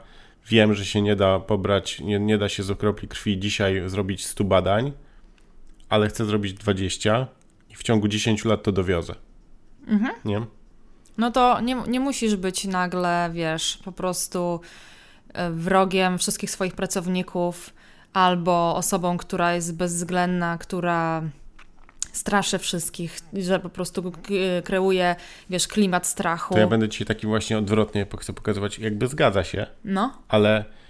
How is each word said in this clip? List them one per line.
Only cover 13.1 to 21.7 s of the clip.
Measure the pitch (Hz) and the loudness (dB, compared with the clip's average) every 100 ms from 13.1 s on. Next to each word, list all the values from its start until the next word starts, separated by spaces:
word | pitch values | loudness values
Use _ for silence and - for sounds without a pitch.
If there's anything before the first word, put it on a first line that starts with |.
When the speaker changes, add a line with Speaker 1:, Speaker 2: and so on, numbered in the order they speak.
| 175 170 | 0 0
Speaker 2:
wiesz, | 170 160 160 - - 190 | -2 -4 -2 -4 -6 -10
po | |
prostu, | 180 185 175 - 180 175 170 170 - - - - - - | -6 -2 -2 -2 -2 -2 -4 -8 -20 -20 -20 -20 -20 -14
e, | - 175 | -6 -4
wrogiem | 165 170 190 190 190 185 180 | -2 2 4 4 2 2 0
wszystkich | - - - | -2 -4 -6
swoich | - 185 - | -4 -4 -2
pracowników | 185 196 175 185 180 180 175 175 - - - - - | -4 -2 -2 -2 -2 -2 -2 -4 -12 -20 -20 -20 -4
albo | 190 185 180 175 175 170 170 | 4 4 4 2 2 2 0
osobą, | - 185 175 175 | 0 0 0 -2
która | - 185 175 | -4 0 2
jest | 175 170 165 | 0 -2 -2
bezwzględna, | 180 170 175 180 180 180 170 170 | -2 -2 -2 0 2 0 -2 -4
która | - 180 175 170 165 160 160 - - - - | -6 -4 0 2 0 -2 -4 -8 -16 -20 -20